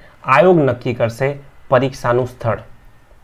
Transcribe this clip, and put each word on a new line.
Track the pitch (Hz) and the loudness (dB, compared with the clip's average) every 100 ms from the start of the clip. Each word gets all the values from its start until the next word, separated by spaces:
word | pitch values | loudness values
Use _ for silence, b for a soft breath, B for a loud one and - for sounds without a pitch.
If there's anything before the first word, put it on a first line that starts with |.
| b b | b b
આયોગ | - 135 185 170 135 | 0 4 4 4 2
નક્કી | 117 131 | -2 -6
કરશે | 117 117 - 135 139 - - - | -4 -4 -2 -4 -6 -14 -16 -2
પરીક્ષાનું | 127 135 - 123 120 123 | 0 0 -4 -2 -2 -2
સ્થળ, | - 117 - - - - - _ - | -6 -6 -6 -10 -20 -20 -20 _ -20